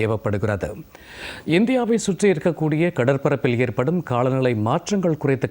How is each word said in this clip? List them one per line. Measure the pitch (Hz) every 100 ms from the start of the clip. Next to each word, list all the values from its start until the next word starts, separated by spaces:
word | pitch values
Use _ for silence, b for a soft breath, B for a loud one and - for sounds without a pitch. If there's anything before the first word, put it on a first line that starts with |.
ஏவப்படுகிறது. | 107 110 110 104 107 101 - - - B B B B B - 165
இந்தியாவை | 233 254 226 233 -
சுற்றி | 180 208
இருக்கக்கூடிய | 165 180 156 156 151 175 170
கடற்பரப்பில் | 120 139 151 139 135 117 123
ஏற்படும் | 117 127 175 -
காலநிலை | 123 127 131 127 113 107
மாற்றங்கள் | 160 - 202 180 151
குறித்து | 139 131 131